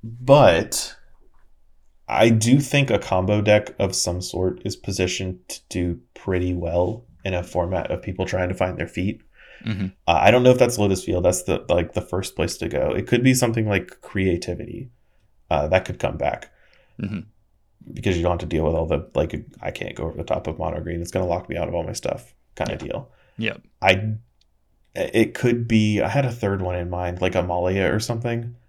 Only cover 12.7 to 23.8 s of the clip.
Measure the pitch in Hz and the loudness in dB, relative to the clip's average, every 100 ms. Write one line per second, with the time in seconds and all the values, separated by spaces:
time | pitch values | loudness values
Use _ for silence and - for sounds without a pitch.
12.7 | 69 69 - - 120 131 127 120 117 110 | -2 0 -2 0 2 4 4 2 0 0
13.7 | 98 - - - 101 95 85 - 85 76 | -2 -2 -18 -8 -2 0 0 -4 -8 -8
14.7 | - 127 _ _ _ _ _ _ 78 73 | -12 -14 _ _ _ _ _ _ -2 2
15.7 | 92 - - 67 71 71 - - _ _ | 0 0 -4 -4 -2 -4 -4 -12 _ _
16.7 | _ _ - 98 101 104 _ _ _ _ | _ _ -10 -8 -8 -12 _ _ _ _
17.7 | _ - - 101 85 87 87 82 80 78 | _ -16 -4 -2 0 0 0 -2 0 0
18.7 | 80 82 76 - - 82 78 - - - | 0 0 -2 -2 -2 -2 -4 -12 -10 -10
19.7 | - - - 80 - 87 - - 87 82 | -8 -10 -8 -8 -8 -4 -4 -4 -6 -6
20.7 | 80 85 85 85 92 90 87 - 82 82 | -6 -6 -8 -4 -4 -2 -4 -4 -6 -4
21.7 | 85 85 87 - - - _ _ - - | -4 -6 -6 -6 -8 -10 _ _ -8 -6
22.7 | - - - - _ _ - 113 - _ | -6 -8 -8 -10 _ _ -6 -6 -6 _
23.7 | _ | _